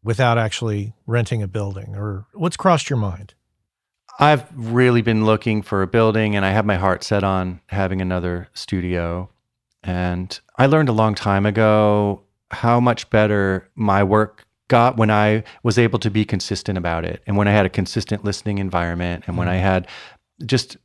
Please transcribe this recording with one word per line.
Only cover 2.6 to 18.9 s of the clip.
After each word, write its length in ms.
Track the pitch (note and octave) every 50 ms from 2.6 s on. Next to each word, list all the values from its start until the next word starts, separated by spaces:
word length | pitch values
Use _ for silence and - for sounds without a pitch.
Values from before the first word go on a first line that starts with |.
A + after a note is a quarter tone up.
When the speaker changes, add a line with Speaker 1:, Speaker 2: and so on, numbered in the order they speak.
| - F#3+ E3+ D3 - -
Speaker 1:
your 100 | C#3+ A#2
mind? 340 | G#2 G2 F2+ F#2 G2+ - _ _ _ _ _ _ _ _ _ _ _ _ _ _ _ _ -
Speaker 2:
I've 280 | - C#3+ D3 D3+ C3+ A#2 - E3+
really 460 | C3+ A2+ A2+ A#2 B2 B2+ B2+ A#2+ A#2+
been 240 | G#2+ A#2 A2+ A2 A2
looking 360 | G#2+ A2 G#2+ - A#2+ G#2+ G#2+
for 200 | G2+ - G#2 G2
a 60 | F#2+
building, 500 | F#2 - A#2 A2+ A2 G#2 A2 A2 G#2+ G#2
and 80 | G2+ G2
I 60 | F#2+
have 140 | G2 A2 G#2
my 120 | G#2+ G2+
heart 260 | F2 F#2+ F#2+ F2+ - -
set 220 | - G#2+ G2+ F#2+
on 340 | G2 F#2+ F#2 F#2 F#2 F2+ E2+ _
having 320 | _ G2 G2+ F#2+ F#2 F#2+ F#2+
another 480 | F#2 F2+ F#2 F2+ F2 F2+ F2 F2 E2+ _ _
studio. 760 | - - - G#2 F#2 F2 F2+ F2+ F2 E2+ E2+ E2+ F2+ F#2 - _ _ _ _ _ _ _ _ _ _ -
And 560 | F2+ F2+ - - - - - F2+ F#2 - - _ _ _
I 100 | - B2+
learned 200 | C#3 D3+ D#3 D#3
a 60 | B2+ A2
long 220 | G#2+ A2 A2 G2+
time 300 | - - G#2+ G2 G2 G2+
ago 760 | G#2+ G2+ A2+ A2 G#2+ G#2+ G#2+ G#2+ G#2 G#2 G#2 G#2 G2+ G2 - _ _ _ _ _ _
how 300 | - - - A#2 A#2+ A#2+
much 300 | B2 B2 A#2 - - _
better 600 | - G#2+ G#2+ G#2 G#2 G2+ G2 F#2+ F#2+ F#2 - _ _
my 300 | - A2 G#2 G2 G2 G2+
work 380 | F#2+ G#2 G#2+ G#2+ G#2+ _ _ - _ _ _ _
got 300 | _ C3 A#2 A#2 B2+ B2
when 140 | A2+ A2+ G#2+
I 320 | G#2+ G#2 G#2+ G#2+ G#2+ A2 A2 - - _
was 160 | - A#2+ G#2
able 220 | B2 A#2 A#2 - A2+
to 100 | - A2
be 160 | F#2+ A2 G#2+
consistent 500 | - - F#2 - - G2+ F#2 - - G2
about 300 | F#2 F2 E2+ E2+ E2 E2
it, 160 | E2+ - - _
and 100 | - G2+
when 100 | G2+ G#2
I 40 | G2+
had 160 | G2+ G#2+ G2
a 20 | F2+
consistent 560 | - - F#2 - - A#2 G2+ - G#2+ G2+ -
listening 320 | G#2 G2+ - - A2 G2+
environment, 680 | G2 G2 F#2+ F2+ F2 F2 E2+